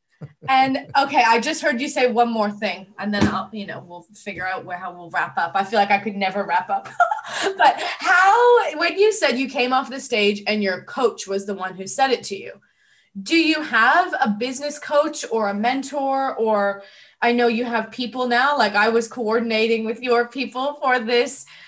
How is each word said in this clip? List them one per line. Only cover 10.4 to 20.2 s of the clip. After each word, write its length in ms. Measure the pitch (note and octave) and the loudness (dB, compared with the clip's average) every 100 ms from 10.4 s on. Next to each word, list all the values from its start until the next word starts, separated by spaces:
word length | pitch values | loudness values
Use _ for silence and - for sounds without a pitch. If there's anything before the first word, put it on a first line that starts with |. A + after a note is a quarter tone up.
| G3+ | -2
and 160 | G#3+ | -2
your 220 | G3 F3+ | -2 -4
coach 420 | - - G#3 G3 F#3+ | -6 -2 -2 -2 -6
was 220 | G3 G3+ | -6 -6
the 80 | G3 | -8
one 180 | F#3 F3+ | -8 -10
who 120 | F#3+ | -8
said 240 | - C4+ | -2 0
it 120 | A#3 - | 0 -4
to 120 | G3+ | -10
you, 140 | - - _ _ _ _ _ G3+ | -12 -18 _ _ _ _ _ -14
do 120 | F#3+ D#4+ | 0 2
you 260 | D#4 D#4 | 2 0
have 500 | D4+ A3+ A#3+ D#4+ F4+ D4+ | 0 2 4 4 2 0
a 60 | A3 | -2
business 480 | G#3 B3 C4 D4 D4 | -2 -4 -6 -8 -8
coach 480 | - D4 D4+ D4+ - | -2 0 0 -2 -4
or 180 | A3 G3+ | -2 -2
a 40 | G#3 | -2
mentor? 800 | A3+ C4+ C4+ C#4+ C4+ C4+ C4+ - | -2 -2 -4 -4 -2 -2 -2 -2
Or 480 | A3 G#3 G3+ G3 - - - _ | 0 2 0 -2 -10 -20 -20 _
I 100 | A#3+ | 0
know 160 | A#3+ A#3+ | 2 2
you 180 | A3+ A#3+ | 0 -2
have 240 | A#3 G#3+ | -4 -4
people 380 | - A#3+ B3+ B3 | -6 -8 -4 0
now, 280 | A#3+ C4+ C#4+ | 2 2 2
like, 160 | G#3 G3+ | 2 2
I 140 | A3 | 2
was 180 | A3+ A3+ | 2 -2
coordinating 800 | - G#3+ A3+ A3+ A3 A3+ A3+ A3 | -4 -2 0 0 0 0 0 -2
with 160 | A#3 | -4
your 240 | B3 A#3+ | 0 0